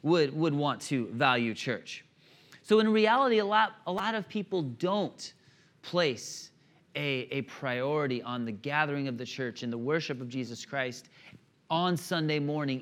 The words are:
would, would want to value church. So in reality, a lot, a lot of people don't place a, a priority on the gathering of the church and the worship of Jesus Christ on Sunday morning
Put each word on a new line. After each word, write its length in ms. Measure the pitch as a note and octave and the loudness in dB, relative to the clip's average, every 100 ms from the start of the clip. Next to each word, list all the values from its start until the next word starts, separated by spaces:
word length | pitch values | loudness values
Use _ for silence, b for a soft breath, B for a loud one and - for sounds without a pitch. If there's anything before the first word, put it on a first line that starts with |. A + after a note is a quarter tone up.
would, 340 | D3 E3+ D3 D3 | 2 4 4 2
would 160 | D#3+ | 2
want 280 | C#3+ D3 A2+ | 2 0 -2
to 260 | - C#3 G#2+ | -2 -2 -2
value 420 | A#2 C#3 B2 A#2 G#2+ | 2 4 4 2 -2
church. 500 | - G#2+ - - - B B B B B | -4 -6 -8 -16 -18 B B B B B
So 180 | - G#3+ | 2 4
in 120 | A3 | 6
reality, 460 | A3 G#3+ B3 C4+ A3+ | 6 6 6 6 4
a 80 | G3+ | 4
lot, 280 | G#3+ G#3+ - - | 4 2 0 -6
a 60 | |
lot 240 | F#3 G#3 A3 | -2 -2 -2
of 120 | F#3+ | -4
people 340 | G#3+ G3 F#3 | -6 -2 -2
don't 720 | D3 A#2 F3+ G3 - - - - b b b b | -2 -2 0 2 0 -4 -14 -18 b b b b
place 680 | - F3 E3 A2+ - - - b b b _ C#3+ | -4 0 2 0 -6 -14 -16 b b b _ -6
a, 320 | D3 C3 A#2+ | -2 -2 -2
a 120 | C3+ | -6
priority 800 | - - C#3 B2 C3+ D3+ C#3+ B2 | -6 -6 -4 -2 0 0 0 -2
on 220 | A#2+ B2 A#2 | -4 -4 -4
the 60 | |
gathering 560 | G#2 C#3 D3 D3+ C#3+ C#3 | -6 -2 0 0 -2 -4
of 120 | A#2+ | -6
the 60 | B2 | -8
church 380 | - B2+ - | -6 -6 -6
and 100 | B2 | -6
the 60 | A#2 | -4
worship 420 | A#2+ D#3+ D#3 C3 | -2 -2 -2 -6
of 80 | B2 | -6
Jesus 380 | C3 A#2+ A#2 - | -6 -8 -10 -8
Christ 440 | C#3 B2+ A#2+ - B B B _ _ - | -6 -4 -6 -16 B B B _ _ -4
on 280 | E3 F3+ F3 | 0 2 0
Sunday 420 | - F3 D#3 D3+ | -2 -2 0 0
morning 420 | C#3+ D3+ D3 C3 | 0 -2 -2 -2